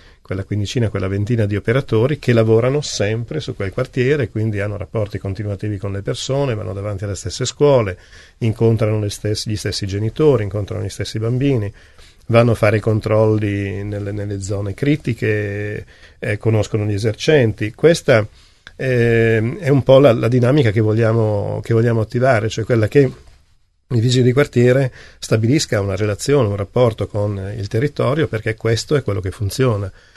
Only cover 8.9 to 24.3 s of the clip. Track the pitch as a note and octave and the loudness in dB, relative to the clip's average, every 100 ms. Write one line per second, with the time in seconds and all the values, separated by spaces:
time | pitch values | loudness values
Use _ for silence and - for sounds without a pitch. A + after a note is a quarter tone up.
8.9 | A2 G#2 - G#2 G#2+ - G#2 G#2 G2+ G2+ | 0 -4 -6 -6 -4 -4 -4 -4 -6 -4
9.9 | G2 A2 A2 D#3 B2+ G2+ G2+ G2 G2+ G2+ | -4 -4 2 4 4 0 -4 -6 -6 -8
10.9 | - G2+ - A2 B2 C#3 C3 G2+ - - | -6 -8 -4 -2 0 0 0 -2 -10 -20
11.9 | - - _ _ A2+ A#2+ A2 G#2+ G#2+ A2+ | -20 -20 _ _ 4 4 4 2 2 0
12.9 | G#2+ G#2 G#2+ A2 A2 G#2+ G2+ G2 G2 G2+ | -2 0 2 4 2 0 -4 -4 -6 -8
13.9 | G#2 G2+ G2+ G2+ G2+ F#2+ G2+ G2+ F#2+ C#3 | -8 -6 -8 -6 -8 -6 -6 -6 -4 0
14.9 | D3+ - A#2 A2+ G#2+ G#2 G2+ G#2 G#2 - | 0 -2 -4 -2 -2 -4 -6 -8 -10 -14
15.9 | - - _ - G#2 A#2 A2 G#2 A2 G#2 | -20 -20 _ -6 -2 0 0 0 -2 -2
16.9 | G#2 A2 G2+ - D#3 A2+ G#2 G#2+ - D3+ | -2 -2 -2 0 2 2 0 -8 0 2
17.9 | E3+ - B2 G#2+ - - _ - - C3+ | 2 4 2 2 -8 -20 _ -20 -8 -2
18.9 | B2 A#2 A#2 A2+ A2+ A2+ C#3 C#3+ C#3+ A#2+ | 2 2 4 4 2 0 -4 0 2 6
19.9 | C3+ C#3+ B2 A#2 B2+ A#2 D3 A#2 G#2 G#2+ | 8 8 6 2 2 4 4 2 2 2
20.9 | A2 A2+ A2+ A2 G#2 G2+ G#2+ G#2 A2+ A#2 | 2 2 2 0 -2 -4 -6 0 2 2
21.9 | A2+ G#2+ B2 B2+ A#2 A2 - A2+ A#2+ G#2+ | 2 0 0 2 2 0 -4 -2 0 2
22.9 | D3 C3 - - - _ _ _ _ _ | 4 2 0 -20 -20 _ _ _ _ _
23.9 | A#2+ A#2 B2+ B2 | 0 2 4 4